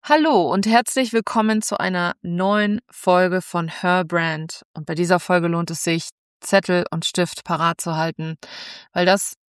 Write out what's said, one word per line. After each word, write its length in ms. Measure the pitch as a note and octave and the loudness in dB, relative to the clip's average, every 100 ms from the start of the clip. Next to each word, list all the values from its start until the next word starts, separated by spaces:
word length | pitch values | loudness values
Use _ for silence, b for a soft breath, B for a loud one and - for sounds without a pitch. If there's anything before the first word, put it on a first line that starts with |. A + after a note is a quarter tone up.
| - | 4
Hallo 400 | D4+ D#4 A#3 D3+ | 4 6 4 4
und 160 | F#3+ G#3 | 2 4
herzlich 440 | A3+ A#3 - A#3+ | 2 2 -2 0
willkommen 500 | A3+ - A3+ G#3+ A3 | -2 0 0 2 0
zu 200 | - - | -2 -2
einer 320 | F#3 F3+ F3 - | -2 0 -2 -4
neuen 580 | F3+ F3 F#3+ G#3 G#3 G#3 _ | -6 -2 2 2 2 -2 _
Folge 520 | - - F3+ F#3 F#3 | -4 2 4 4 0
von 260 | - F3 E3 | -2 -6 -6
Her 380 | - F3+ F3+ E3+ | -4 0 0 2
Brand. 560 | E3+ E3 D#3 D#3+ - _ | 0 0 -4 -8 -14 _
Und 120 | - D3+ | -14 -8
bei 100 | E3 | -2
dieser 240 | F3 F3+ | 2 2
Folge 300 | - F3+ E3+ | 2 0 2
lohnt 200 | E3+ E3+ | -2 -4
es 140 | E3+ | -4
sich, 280 | - E3 - _ _ _ | -2 -2 -4 _ _ _
Zettel 460 | - G3 - F3+ - | 0 2 4 0 0
und 120 | E3 | -4
Stift 400 | - - F3 - | -2 -2 -2 -4
parat 380 | - E3 E3 E3 | -6 -2 -2 -2
zu 160 | F3 D#3+ | -4 -2
halten, 400 | E3 - D#3+ D#3+ B B B B B | -4 -4 -10 -10 B B B B B
weil 120 | F3+ F3+ | 0 2
das 280 | G3 - - | 2 0 -10